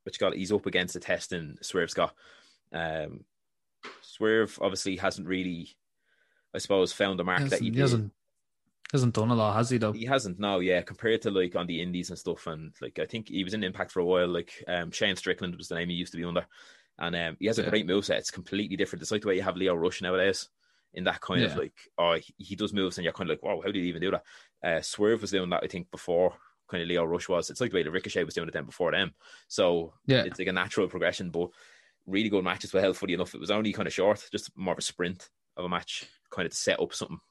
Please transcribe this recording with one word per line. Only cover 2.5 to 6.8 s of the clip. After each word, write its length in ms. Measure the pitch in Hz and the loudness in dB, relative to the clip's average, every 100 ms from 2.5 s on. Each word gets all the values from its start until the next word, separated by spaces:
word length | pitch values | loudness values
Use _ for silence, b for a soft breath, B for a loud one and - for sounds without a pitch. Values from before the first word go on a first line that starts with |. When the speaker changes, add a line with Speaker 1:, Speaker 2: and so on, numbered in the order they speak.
| b _ | b _
Speaker 1:
Um, 500 | 82 82 80 78 - - _ _ _ _ _ - - - | -6 -4 -4 -6 -10 -18 _ _ _ _ _ -18 -18 -20
Swerve 440 | - 110 110 107 - | -2 2 4 2 0
obviously 340 | 101 95 98 92 | -2 0 -2 0
hasn't 300 | 95 98 85 | 0 -2 -4
really, 480 | 92 92 85 76 _ _ _ _ _ _ _ _ | -2 -2 -4 -10 _ _ _ _ _ _ _ _
I 60 | 95 | -8
suppose, 340 | - 98 | 2 4